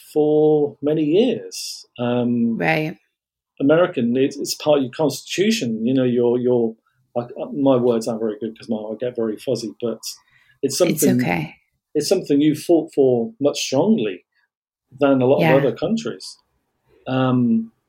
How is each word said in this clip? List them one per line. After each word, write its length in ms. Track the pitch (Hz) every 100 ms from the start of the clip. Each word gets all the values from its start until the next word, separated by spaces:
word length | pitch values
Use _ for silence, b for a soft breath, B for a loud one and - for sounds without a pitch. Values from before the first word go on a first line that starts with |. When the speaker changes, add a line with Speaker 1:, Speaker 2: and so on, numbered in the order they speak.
| -
Speaker 1:
for 640 | 151 151 151 156 151 147 -
many 220 | 143 160
years. 800 | 147 175 247 120 92 - - - - -
Um, 580 | 120 123 120 120 117 113
Speaker 2:
Right. 400 | 165 160 156 - _ _ _ _ _ -
Speaker 1:
American, 560 | 139 160 180 143 117 127
it's, 220 | 139 139
it's 180 | 123 -
part 220 | 151 147
of 60 |
your 100 | 127
constitution. 920 | - 156 131 - - 208 220 120 110 113
You 80 |
know, 120 | 135 127
your, 340 | 120 120 123
your, 340 | 123 123 113 113 _ _ _
like, 180 | 120 120 -
uh, 100 | 165
my 240 | 175 135 123
words 320 | 123 117 117
aren't 140 | 113
very 180 | 113 104
good 180 | 113 110
'cause 120 | -
my, 80 | 107
I 180 | 107 110
get 200 | 123 120
very 180 | 113 104
fuzzy, 380 | - 123 113 -
but 180 | 117 110
it's 160 | - - b b b b
Speaker 2:
It's 140 | 131 -
Speaker 1:
something, 420 | - 156 - 123
Speaker 2:
okay. 360 | 123 87 151 - _ _ _
Speaker 1:
it's 140 | 147 147
something 320 | 185 - 143
you 160 | 151 135
fought 380 | - 165 156
for 400 | - 131 120 113 -
much 180 | 139 -
strongly 640 | - 131 196 196 107 90 _ _ _ _ _ _ _ 127
than 200 | 143 135
a 40 | 127
lot 160 | 139
Speaker 2:
Yeah. 140 | 160 143
Speaker 1:
of 100 | 143
other 100 | -
countries. 640 | 175 226 165 95 - - _ _ _ _ _ _ -
Um, 640 | 131 131 127 120 113 113 _